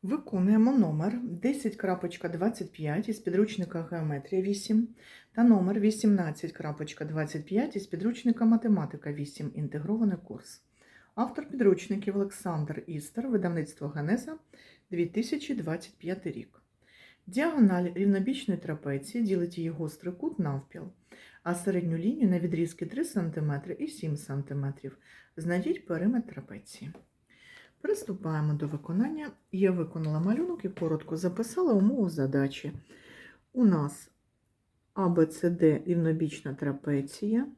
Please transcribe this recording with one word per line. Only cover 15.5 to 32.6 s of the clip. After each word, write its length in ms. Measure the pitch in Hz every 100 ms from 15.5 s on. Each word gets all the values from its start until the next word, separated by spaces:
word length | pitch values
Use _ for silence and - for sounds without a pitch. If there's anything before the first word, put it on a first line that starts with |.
| 269
двадцять 420 | 156 165 - _
п'ятий 340 | 170 180 170
рік. 300 | 127 - _ _ _ _ _ - _ -
Діагональ 680 | 190 320 311 214 180 180
рівнобічної 680 | 175 202 196 196 269 - 170
трапеції 640 | 160 151 - 139 139 240
ділить 340 | 220 190 175 175
її 120 | 165
гострий 440 | 156 156 - 175
кут 260 | 180 311 -
навпіл, 440 | 160 139 - - 180 - _ - - -
а 120 | 170 175
середню 420 | 196 185 175 165
лінію 320 | 185 302 226
на 100 | 180
відрізки 460 | 170 160 170 - 175
три 200 | 240 330
сантиметри 720 | 214 165 156 151 143 185 165
і 80 | 311
сім 300 | - 156 147
сантиметрів. 800 | - 139 139 143 139 139 135 - _ - _ -
Знайдіть 480 | 160 175 262 339 -
периметр 440 | 170 185 247 -
трапеції. 640 | - - 101 - - 143 - _ _ _ _ - - - _
Приступаємо 720 | 311 415 - 190 - 156 151
до 140 | 147 151
виконання. 640 | 147 - 175 262 311 294 - _
Я 200 | 185 196
виконала 480 | 180 165 170 156 156
малюнок 460 | 175 240 349 339 190
і 40 |
коротко 480 | 190 165 156 - 160
записала 560 | 180 180 226 - 359
умову 360 | 208 202 269 190
задачі. 640 | 160 135 139 139 139